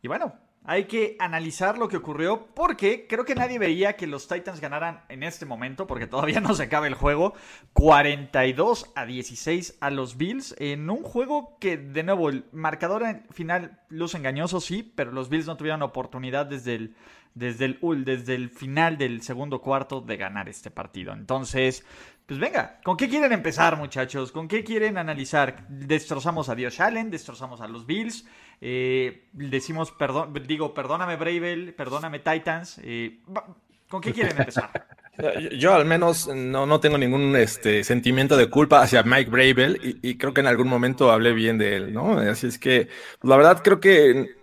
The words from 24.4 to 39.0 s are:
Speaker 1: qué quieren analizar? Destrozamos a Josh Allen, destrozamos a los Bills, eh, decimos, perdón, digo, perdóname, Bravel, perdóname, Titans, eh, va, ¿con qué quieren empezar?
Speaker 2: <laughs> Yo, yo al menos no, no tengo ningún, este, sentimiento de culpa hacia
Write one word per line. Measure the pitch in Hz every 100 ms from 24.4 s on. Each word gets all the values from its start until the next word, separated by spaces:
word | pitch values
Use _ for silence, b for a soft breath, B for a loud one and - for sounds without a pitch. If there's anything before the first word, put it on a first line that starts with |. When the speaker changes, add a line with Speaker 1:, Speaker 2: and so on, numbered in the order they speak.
| 165
Speaker 1:
qué | 220
quieren | 214 220 214 196
analizar? | 160 143 131 151 135 - -
Destrozamos | 139 139 156 156 139 147 165 131
a |
Josh | 117 123 120
Allen, | 190 226 220
destrozamos | 165 - 117 131 120
a | 107
los | 117
Bills, | 117 190 226 226 b b b b
eh, | 120 127 127 131 127 - _
decimos, | - 139 131 131 160 160
perdón, | - 139 135 156 143 131
digo, | 151 151
perdóname, | 147 131 160 180 160
Bravel, | 165 175 170 175 175
perdóname, | - 127 143 160 147
Titans, | 151 160 160 165 175 -
eh, | - 117 117 - _
va, | 190 - - _ _ _
¿con | 190
qué | 196
quieren | 233 220 151
empezar? | 127 120 107 - - -
Speaker 2:
<laughs> | - -
Yo, | 151 - 160 131
yo | 160
al | 185
menos | 147 165 170 165 -
no, | 135 127 135
no | 139 151
tengo | 151 147
ningún, | 127 135 139 139
este, | 107 - 107 104
sentimiento | 98 123 123 127 135 143
de | 117
culpa | 139 147 147
hacia | 117 123